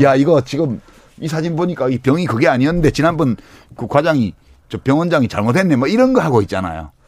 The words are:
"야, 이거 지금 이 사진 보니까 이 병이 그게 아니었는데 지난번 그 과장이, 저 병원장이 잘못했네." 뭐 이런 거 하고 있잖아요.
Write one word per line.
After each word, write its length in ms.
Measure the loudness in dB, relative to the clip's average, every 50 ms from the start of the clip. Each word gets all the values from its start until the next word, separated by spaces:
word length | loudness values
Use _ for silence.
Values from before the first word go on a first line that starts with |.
| 2
"야, 100 | 4 4
이거 260 | 4 4 4 2 2
지금 380 | 0 -2 -4 -4 -4 -4 -4 -8 -12 -18 -20 -20 _ _ _ -12
이 80 | -10
사진 280 | -8 -6 -4 -4 -4 -4
보니까 340 | -4 -4 -4 -4 -2 -2 -2
이 80 | -2
병이 300 | -2 0 0 0 0 0
그게 200 | -2 0 2 2
아니었는데 440 | 2 2 2 2 0 0 2 0 0
지난번 440 | 2 2 0 0 0 0 0 -2 -2 -4 -8 -20 -20 -20 -20 -20 -14
그 120 | -12 -6
과장이, 480 | -2 0 0 2 2 0 0 -2 -4 -6 _ _ _ -20 _ _ -12
저 80 | -10
병원장이 500 | -6 -2 0 0 0 0 0 0 0 0
잘못했네." 480 | 0 -2 -2 -2 0 0 2 2 2 2
뭐 100 | 0 0
이런 260 | 0 2 2 2 4 2
거 80 | 2
하고 220 | 0 2 0 0 0
있잖아요. 480 | 0 -4 -6 -6 -6 -8 -10 -12 -14 _ _ _